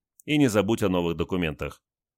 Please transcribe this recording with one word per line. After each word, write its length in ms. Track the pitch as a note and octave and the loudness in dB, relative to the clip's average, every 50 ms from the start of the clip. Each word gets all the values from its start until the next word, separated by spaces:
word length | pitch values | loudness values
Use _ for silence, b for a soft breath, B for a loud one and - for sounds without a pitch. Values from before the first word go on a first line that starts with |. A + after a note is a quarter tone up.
| _ _ _ _ - | _ _ _ _ -6
и 140 | C#3 D3+ D3+ | -2 2 2
не 100 | C#3+ B2 | 4 4
забудь 340 | G2+ G#2+ F#2+ G2+ A#2 - | 4 2 2 2 0 0
о 60 | G2+ F#2+ | 0 0
новых 280 | F#2 F2+ E2+ E2+ E2 | 0 0 0 0 -2
документах». 640 | D#2+ E2 - F#2+ F2+ F2 D#2 C#2+ - D2+ D2 - - _ _ _ _ _ _ _ | -2 -4 -4 -2 -2 -2 -4 -4 -6 -10 -12 -12 -16 _ _ _ _ _ _ _